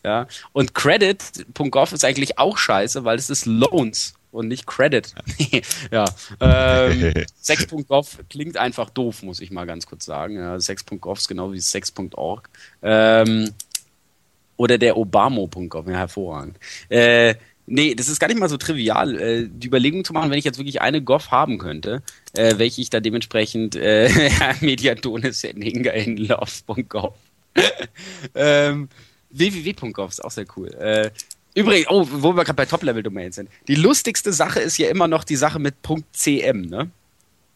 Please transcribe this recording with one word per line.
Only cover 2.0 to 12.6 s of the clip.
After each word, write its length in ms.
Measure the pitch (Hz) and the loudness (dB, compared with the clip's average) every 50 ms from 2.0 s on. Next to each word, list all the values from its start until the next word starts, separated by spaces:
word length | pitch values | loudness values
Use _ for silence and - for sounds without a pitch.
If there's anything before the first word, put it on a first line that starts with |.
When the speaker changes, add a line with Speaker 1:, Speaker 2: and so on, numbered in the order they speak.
| - | 0
Speaker 1:
eigentlich 340 | 131 135 139 139 - - - | 0 0 0 -2 -2 0 0
auch 200 | 135 196 214 - | 0 0 0 0
scheiße, 460 | - - 107 98 101 117 - 139 120 | 0 0 2 0 0 -2 -4 -4 -2
weil 120 | 117 113 | -2 -2
es 140 | 123 131 - | -2 -2 -4
ist 160 | 107 - - | -4 -4 -2
Loans 680 | 113 113 113 131 - - 170 123 110 107 - - - - _ _ _ | 0 2 2 2 2 2 2 0 0 -2 -6 -8 -8 -10 _ _ _
und 160 | - 113 113 113 | -10 -8 -6 -6
nicht 180 | 127 127 - | -8 -8 -10
Credit. 480 | - - - 131 151 135 113 - - - - - - - - | -6 0 2 2 4 2 0 -2 -4 -12 -14 -12 -8 -4 -4
<laughs> 240 | 151 - - 123 - - - - - - | -2 0 0 -2 -2 -4 -10 -10 -6 -2
Ja. 140 | 113 110 104 95 - - - - 101 - | 0 0 0 0 -2 -8 -18 -14 -4 2
Ähm, 720 | 127 131 127 131 131 131 127 127 127 127 82 82 85 82 78 80 80 - | 4 6 6 6 6 4 4 4 4 2 2 2 0 0 0 -2 -4 -6
Speaker 2:
<laughs> 100 | - _ | -10 _
Speaker 1:
Sex 260 | - - 151 - - | -2 -2 0 0 -2
Punkt 220 | - 165 151 139 - | -4 -6 -8 -4 0
gov 300 | 135 143 147 - - 107 95 - | 0 0 0 -2 -8 -20 -20 -14
klingt 280 | - 143 151 170 160 | -10 -10 -10 -6 -4
einfach 340 | 95 120 127 - - 113 - | -2 -2 -2 -2 -6 -8 -6
doof, 320 | - 131 123 117 107 - | -4 -4 -4 -4 -6 -8
muss 180 | 98 95 87 - | -12 -14 -14 -14
ich 100 | - 90 | -14 -12
mal 160 | 98 90 87 | -12 -10 -10
ganz 200 | 85 82 85 82 | -10 -10 -10 -12
kurz 180 | - 85 80 - | -16 -16 -16 -12
sagen. 320 | - 76 71 80 98 107 | -10 -8 -8 -6 -8 -8
Ja, 220 | 95 87 87 90 92 | -8 -8 -8 -6 -6
Sex 240 | 87 - 98 - | -6 -6 -6 -8
Punkt 200 | - - 104 90 | -12 -14 -14 -10
gov 160 | - 90 98 - | -8 -8 -8 -6
ist 100 | - - | -6 -8
genau 240 | 95 90 92 98 | -6 -6 -8 -8
wie 80 | 95 92 | -8 -6
Sex 300 | - - - 101 95 - | -4 -4 -4 -4 -6 -8
Punkt 260 | - - 95 92 - | -8 -10 -10 -10 -8
org. 320 | - 73 82 101 110 - - _ - | -8 -6 -6 -6 -8 -12 -20 _ -20